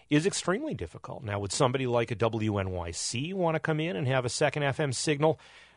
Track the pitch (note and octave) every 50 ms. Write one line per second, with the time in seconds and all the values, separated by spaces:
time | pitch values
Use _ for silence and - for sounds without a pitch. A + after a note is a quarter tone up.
0 | _ - D3 D3+ D#3+ G3 - - - E3+ F#3 B3 D#4 D4+ F3+ - - - - -
1 | - - - - - G#2 G2+ G2+ G2+ F#2+ - - C#3+ B2 B2+ C3+ C3 A#2+ A#2+ A#2+
2 | A#2 - A#2+ F#2 A#2 A2+ A2+ A2+ G#2+ G#2+ G2+ G2+ F#2+ F#2+ F#2 F2 E2+ E2+ E2+ -
3 | - - - A#2+ D3 F3 G3 F#3+ F3 E3 D#3+ D#3+ - D#3+ D#3 D3+ D#3+ E3+ G3+ F3+
4 | C#3+ B2+ C3+ C3 B2 A#2 - - D3+ C#3 - D3+ C#3+ C#3 B2+ - D#3 C#3 A#2+ -
5 | - D#3+ D3 C#3 D#3 D#3+ C#3+ - - - - - - - _